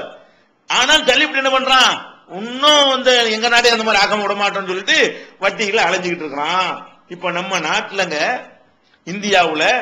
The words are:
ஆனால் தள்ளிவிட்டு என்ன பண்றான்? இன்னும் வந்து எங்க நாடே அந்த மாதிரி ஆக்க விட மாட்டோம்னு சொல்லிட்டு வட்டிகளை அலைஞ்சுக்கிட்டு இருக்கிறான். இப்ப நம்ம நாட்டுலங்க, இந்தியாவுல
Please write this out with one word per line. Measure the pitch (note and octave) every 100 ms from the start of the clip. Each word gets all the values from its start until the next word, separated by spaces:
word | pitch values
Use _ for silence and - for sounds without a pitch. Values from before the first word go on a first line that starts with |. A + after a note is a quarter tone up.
| - - _ _ _ _ -
ஆனால் | F#3 C4 D#4
தள்ளிவிட்டு | C4 B3+ D4+ C4+
என்ன | C4+
பண்றான்? | C4 C4 C4 A3+ D#3+ - - -
இன்னும் | F3 A3+ B3+ D4 D4 C#4
வந்து | C4 B3+ B3 A3+
எங்க | A3 A#3+
நாடே | A#3+ A#3+
அந்த | A3+
மாதிரி | A3 G3+
ஆக்க | G3+ G#3
விட | G3+
மாட்டோம்னு | G3+ G3+ G3 F#3
சொல்லிட்டு | F#3 G3+ D#4 A3+ - - -
வட்டிகளை | G3 G3 G#3 G#3+
அலைஞ்சுக்கிட்டு | F3 F#3 F3+ E3
இருக்கிறான். | D#3 C#3 D#3 F#3 F3+ A2 - _ -
இப்ப | F3 F#3
நம்ம | F3 F#3+ F#3
நாட்டுலங்க, | D#3 G3+ G#3+ G3 F3+ D3+ F#3 B3+ - _ _ _ _ _ D#3+
இந்தியாவுல | G3+ G3+ F#3+ E3+ D#3 F3+ B3